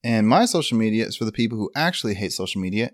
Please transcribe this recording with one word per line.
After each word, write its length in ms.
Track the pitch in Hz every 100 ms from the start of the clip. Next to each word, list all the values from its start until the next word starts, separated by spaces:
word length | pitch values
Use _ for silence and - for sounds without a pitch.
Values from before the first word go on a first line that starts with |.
And 240 | 117 113 107
my 180 | 156 240
social 320 | 175 143 117
media 280 | 110 110 101
is 80 | -
for 100 | 113
the 60 |
people 260 | 107 117 113
who 140 | 101 -
actually 380 | 165 180 113 95
hate 180 | 98
social 280 | - 95 98
media 300 | 92 101 120